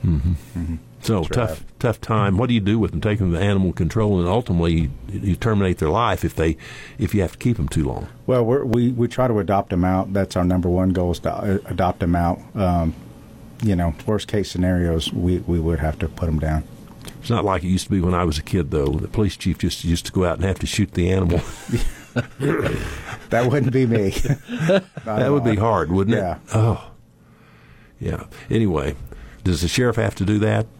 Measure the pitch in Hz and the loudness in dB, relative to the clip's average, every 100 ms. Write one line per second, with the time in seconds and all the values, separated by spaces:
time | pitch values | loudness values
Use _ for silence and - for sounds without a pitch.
0 | 98 78 87 85 - 87 82 80 - - | 2 2 2 0 -4 -6 -6 -6 -10 -8
1 | - 104 78 - 113 80 - - 120 107 | -2 0 0 0 0 -4 -12 -2 -2 -2
2 | - 110 101 95 123 117 101 113 98 80 | 0 2 4 2 2 2 2 2 0 0
3 | 107 104 92 85 101 98 92 - 82 110 | 0 2 2 2 2 4 2 2 0 2
4 | 107 95 87 110 127 87 85 82 76 67 | 2 2 2 0 2 2 4 2 0 -4
5 | - 98 98 87 113 104 95 87 78 95 | -10 -4 -2 0 2 2 2 2 2 2
6 | 120 90 82 - 82 82 - - - - | 2 0 -2 0 0 0 -8 -16 -16 -4
7 | 92 104 120 - 123 110 71 - 69 - | 0 0 -2 -2 -2 0 -2 -2 -2 -4
8 | - - - 127 113 135 131 123 120 123 | -10 -10 0 2 2 0 2 2 2 2
9 | 117 - 127 107 90 101 - 92 90 92 | -2 0 0 2 2 0 2 0 2 2
10 | 98 98 92 92 90 90 87 90 95 92 | 0 -2 0 0 2 2 2 2 2 2
11 | 87 85 - 82 101 95 - 87 90 - | 0 -2 -4 -4 -2 -2 -2 -2 -2 0
12 | 87 85 85 - - 110 92 87 82 80 | 0 2 2 -2 -6 -2 0 2 0 -4
13 | - - - - - - 110 90 85 73 | -14 -20 -20 -20 -20 -4 0 0 0 -2
14 | - 104 - 104 92 90 90 90 87 82 | -2 -2 0 -2 -2 0 2 2 2 0
15 | - - 87 90 - 85 80 82 76 78 | -2 -2 0 0 0 0 0 0 -2 -2
16 | 78 - 82 78 78 78 - - - - | -6 -4 -2 0 0 -2 -4 -14 -20 -18
17 | - - - 117 98 95 87 92 - 101 | -18 -14 -2 0 0 0 0 0 0 0
18 | 87 87 87 76 - 95 71 78 69 76 | 2 2 2 -2 -2 -2 0 0 0 -2
19 | - - 101 - 92 80 90 - 85 82 | -2 0 -2 0 -4 0 -2 -2 -2 -2
20 | - 98 90 80 95 95 - - 98 - | 0 0 0 0 -2 -2 -2 0 0 0
21 | 87 95 90 85 - - - 120 - - | 2 2 2 0 -2 -12 -4 0 0 -2
22 | - - - - 139 160 - - - - | -6 -6 -6 -4 -2 0 -2 -4 -6 -10
23 | - - - 113 123 143 131 131 123 113 | -12 -14 -2 0 2 2 2 2 2 2
24 | 98 - - 139 - 240 160 196 190 - | 0 0 0 0 -4 -2 2 2 0 -12
25 | 113 110 127 143 120 101 113 98 78 92 | -4 0 2 2 2 2 2 2 2 2
26 | 98 110 90 80 - 110 113 95 - - | 2 0 0 -6 -2 2 2 2 -6 -20
27 | - _ - - - - - - - - | -20 _ -20 -20 -20 -20 -20 -20 -20 -8
28 | 85 80 - - - 113 107 78 69 69 | -6 -6 -10 -18 -2 2 2 2 -2 -6
29 | - - - - 92 82 85 - 123 113 | -12 -14 -18 -4 0 0 0 2 2 2
30 | 107 - 98 107 107 110 110 | 0 0 0 2 2 2 -2